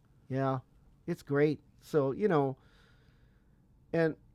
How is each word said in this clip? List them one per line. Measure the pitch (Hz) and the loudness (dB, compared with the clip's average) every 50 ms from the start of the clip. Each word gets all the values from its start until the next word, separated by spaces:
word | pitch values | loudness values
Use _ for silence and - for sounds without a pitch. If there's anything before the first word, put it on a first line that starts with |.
| _ _ _ _ _ - | _ _ _ _ _ -8
Yeah, | 131 135 135 135 131 127 - _ _ - _ - - _ _ | -6 -4 -2 -2 -4 -4 -8 _ _ -20 _ -20 -20 _ _
it's | - 170 - | -10 -10 -8
great. | - - 143 143 147 156 147 - _ _ _ _ | -6 -2 0 2 2 2 0 -2 _ _ _ _
So, | - - - 156 135 135 | -8 -2 0 0 0 0
you | 127 - 208 208 | 0 0 0 2
know, | 170 147 139 135 131 - _ _ _ _ _ _ _ _ _ _ _ _ _ _ _ _ _ _ _ _ _ _ _ _ _ _ | 2 2 2 0 -4 -8 _ _ _ _ _ _ _ _ _ _ _ _ _ _ _ _ _ _ _ _ _ _ _ _ _ _
and, | - 165 165 160 143 - _ - | 0 0 0 0 -2 -6 _ -20